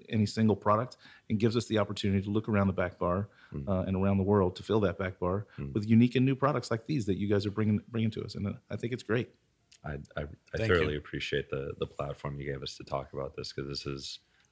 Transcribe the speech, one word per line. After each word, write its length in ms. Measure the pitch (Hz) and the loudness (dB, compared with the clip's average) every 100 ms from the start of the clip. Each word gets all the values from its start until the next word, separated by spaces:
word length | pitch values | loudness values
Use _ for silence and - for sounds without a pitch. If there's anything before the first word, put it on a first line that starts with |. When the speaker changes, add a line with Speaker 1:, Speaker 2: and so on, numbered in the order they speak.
| - | -4
Speaker 1:
any 160 | 113 107 | 0 0
single 300 | - 110 98 | 2 2 2
product 420 | 107 107 127 - - - - | 2 2 0 -10 -20 -18 -4
and 100 | 107 | 2
gives 160 | 113 113 | 2 2
us 100 | - | 0
the 100 | 110 | 0
opportunity 440 | 101 104 104 98 | 0 0 0 2
to 80 | 98 | 2
look 200 | 101 110 | -2 2
around 180 | 101 98 | 4 4
the 60 | |
back 240 | 92 90 - | 2 -2 0
bar, 300 | 87 90 107 _ - | 0 0 -2 _ -12
Speaker 2:
Mm. 140 | 73 69 | -8 -2
Speaker 1:
uh, 160 | 92 92 | 0 0
and 80 | 92 | 2
around 220 | 98 98 | 2 4
the 60 | |
world 320 | 95 104 92 - | 4 4 4 0
to 60 | |
fill 160 | - 107 | 0 2
that 160 | 98 85 | 2 0
back 200 | 95 95 | -6 -4
bar 280 | 90 98 107 - | -2 -2 -6 -10
Speaker 2:
Mm. 160 | 139 | -6
Speaker 1:
with 140 | 120 107 | -4 4
unique 260 | 113 123 127 | 6 6 4
and 100 | 131 | 2
new 100 | 135 | 2
products 340 | 139 139 - | 0 0 -2
like 160 | 113 - | -4 -2
these 180 | 151 101 | -2 0
that 100 | 90 | -2
you 100 | 101 | 2
guys 180 | 101 104 | 0 0
are 60 | |
bringing, 280 | 101 107 104 - | 0 2 0 0
bringing 240 | 117 113 | -2 -2
to 120 | - | -2
us. 120 | - - | -8 -6
And, 120 | 101 | -6
uh, 60 | - - | -6 -10
I 60 | 104 | -8
think 180 | 117 | -6
it's 80 | 120 | -8
great. 260 | - 117 - _ _ _ _ - 76 | -2 -2 -2 _ _ _ _ -16 -10
Speaker 2:
I, 80 | 71 73 - | -10 -10 -10
I, 60 | |
I 340 | 73 - _ - | -10 -12 _ -4
Speaker 3:
Thank 140 | 110 | 2
Speaker 2:
thoroughly 200 | 87 76 | 4 2
Speaker 3:
you. 60 | 73 | -2
Speaker 2:
appreciate 500 | - 73 - 73 - | -6 -6 -2 -2 -2
the, 240 | 69 69 - | -6 -6 -6
the 80 | 73 | -6
platform 500 | - 71 71 73 71 | -6 -8 -6 -8 -8
you 120 | 71 | -8
gave 100 | 67 | -8
us 140 | 69 - | -8 -12
to 60 | |
talk 300 | - 69 67 | -6 -6 -6
about 220 | 69 67 69 | -8 -8 -8
this, 160 | 69 | -10
'cause 120 | - 69 | -8 -8
this 180 | 69 71 | -6 -8
is, 340 | 69 67 - _ _ _ | -8 -10 -14 _ _ _